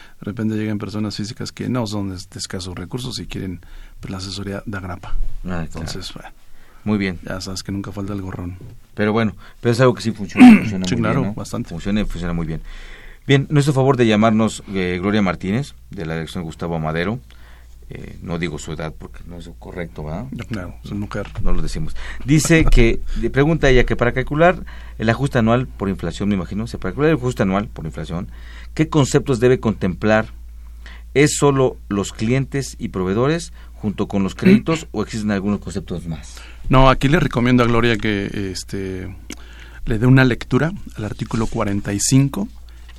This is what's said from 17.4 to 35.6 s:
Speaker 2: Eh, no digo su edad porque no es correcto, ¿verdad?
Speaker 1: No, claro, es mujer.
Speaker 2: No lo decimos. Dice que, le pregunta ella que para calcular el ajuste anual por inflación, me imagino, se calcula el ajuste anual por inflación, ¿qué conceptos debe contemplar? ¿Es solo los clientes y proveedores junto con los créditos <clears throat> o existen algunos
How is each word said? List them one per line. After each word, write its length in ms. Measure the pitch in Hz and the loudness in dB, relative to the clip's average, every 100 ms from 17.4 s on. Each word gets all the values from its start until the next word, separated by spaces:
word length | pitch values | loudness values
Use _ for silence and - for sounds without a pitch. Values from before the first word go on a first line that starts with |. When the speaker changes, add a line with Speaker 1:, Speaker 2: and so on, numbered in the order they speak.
| - - - - - | -20 -20 -20 -20 -16
Speaker 2:
Eh, 280 | - - 85 | -14 -14 -12
no 160 | 92 85 | -8 -4
digo 220 | 85 73 | -4 -6
su 140 | - | -8
edad 200 | 78 80 | -8 -8
porque 260 | - 92 - - | -10 -14 -14 -14
no 100 | 87 | -14
es 120 | 85 - | -14 -16
correcto, 440 | 92 90 85 - | -14 -10 -10 -10
¿verdad? 220 | 76 82 131 | -8 -8 -8
Speaker 1:
No, 120 | 117 | -10
claro, 320 | - 104 90 - | -8 -8 -10 -14
es 80 | - | -10
mujer. 340 | 104 104 104 98 - | -8 -6 -8 -8 0
Speaker 2:
No 120 | - | 6
lo 80 | 90 | 6
decimos. 340 | 78 80 78 - - - 123 | 4 0 -2 -2 -4 -6 2
Dice 400 | 156 143 165 151 | 4 6 6 8
que, 340 | - 117 113 - - | 8 6 4 0 -2
le 80 | 113 | 0
pregunta 400 | 131 147 160 139 | 2 2 4 6
ella 160 | 127 113 | 6 6
que 100 | 113 | 2
para 160 | 120 | 2
calcular 500 | 127 123 147 170 185 - - - - | 0 -2 4 4 4 -4 -12 -14 -2
el 120 | 113 | 0
ajuste 280 | 117 135 127 | 2 2 2
anual 280 | 110 123 123 | 4 2 0
por 200 | - 98 | -4 -2
inflación, 400 | 92 85 - 101 | -2 -4 -2 0
me 80 | 101 | 0
imagino, 320 | 82 95 117 | -2 -6 -6
se 120 | - | -6
calcula 280 | 92 104 151 | -6 0 2
el 60 | 147 | 2
ajuste 280 | 127 - | 0 0
anual 240 | 98 98 107 | 2 2 -2
por 160 | - 80 | -6 -10
inflación, 420 | 82 78 85 - - - - - | -8 -8 -8 -8 -12 -16 -16 -10
¿qué 160 | - 156 | -2 0
conceptos 500 | 156 127 143 113 117 | 2 4 2 2 2
debe 220 | 123 127 | 4 4
contemplar? 680 | 113 95 98 85 107 110 113 - - - - - - - - | 2 0 -2 0 2 2 2 -8 -16 -16 -16 -16 -16 -16 -2
¿Es 240 | 131 147 - | 4 4 4
solo 400 | 143 135 131 - - | 2 4 2 0 -4
los 240 | 101 95 | -2 -2
clientes 640 | - 110 131 131 139 131 - | -4 0 0 0 -4 -6 -8
y 120 | 117 | -6
proveedores 640 | 98 92 104 135 170 - - - - | -2 0 2 2 0 -4 -14 -18 -6
junto 340 | 107 92 98 | -6 -2 -2
con 120 | 101 | 0
los 140 | 95 - | -2 2
créditos 520 | 95 107 160 160 - | 6 6 4 -4 -4
<clears throat> 20 | |
o 100 | 107 | -6
existen 300 | 98 113 107 | -4 -4 -2
algunos 280 | 101 101 101 | -2 0 -2